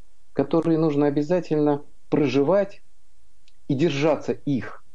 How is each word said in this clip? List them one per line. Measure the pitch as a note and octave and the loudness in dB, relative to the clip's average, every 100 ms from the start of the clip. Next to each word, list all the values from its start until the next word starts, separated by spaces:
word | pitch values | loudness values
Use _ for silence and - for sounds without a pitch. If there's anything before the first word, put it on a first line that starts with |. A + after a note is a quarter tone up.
| - - - | -12 -12 -6
которые | - C#3 E3 E3 D#3+ | -2 2 2 2 2
нужно | D#3+ C#3+ D3 | 2 4 2
обязательно | D3 D3+ F3+ - D3+ D3 C#3+ - - - | 2 2 0 2 2 2 2 -2 -12 0
проживать | D3 C#3+ C3+ C#3+ G3 G3 - - - - - - - - - - | 2 4 4 4 4 2 -4 -12 -12 -12 -12 -12 -12 -12 -10 -2
и | C3 | 2
держаться | E3 C#3 D#3 C#3+ - | 2 2 2 2 0
их, | A2+ C#3+ B2+ - - - | -4 -2 -2 -2 -10 -12